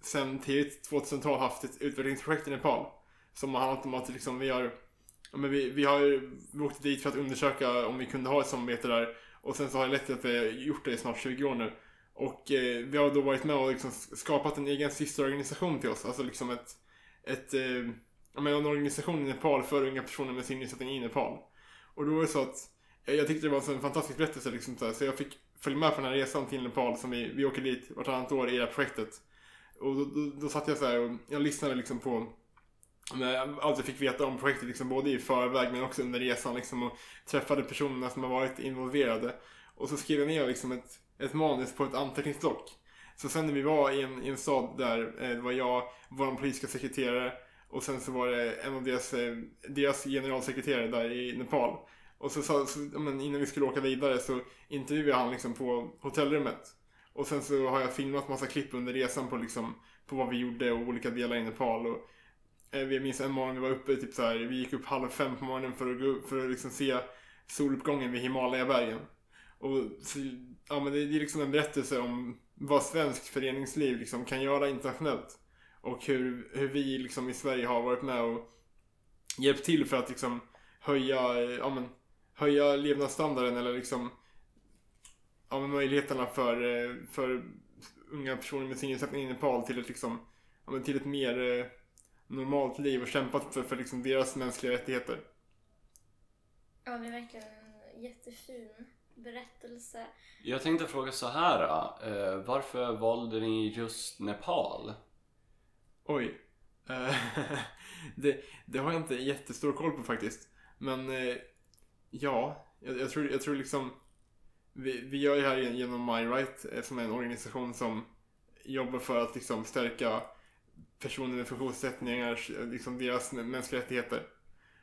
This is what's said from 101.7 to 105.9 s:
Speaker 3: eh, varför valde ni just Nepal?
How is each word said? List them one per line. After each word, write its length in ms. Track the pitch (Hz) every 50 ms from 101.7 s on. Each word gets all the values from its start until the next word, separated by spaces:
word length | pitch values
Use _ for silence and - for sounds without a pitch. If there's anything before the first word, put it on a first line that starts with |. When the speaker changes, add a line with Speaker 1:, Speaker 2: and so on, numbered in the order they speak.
| 78 78 - - - - -
Speaker 3:
eh, 380 | 110 104 101 101 95 95 98 92
varför 480 | 113 131 139 - - - 123 123 120
valde 480 | 113 107 113 113 117 120 120 113 110 110
ni 280 | 110 113 110 110 110 107
just 520 | 110 117 117 113 - - - - - -
Nepal? 720 | 98 104 101 - - 180 175 151 - - - - - 110 107 - - _ _ - _ _ _ _ _ _ _ _ _ _ _ _ _ _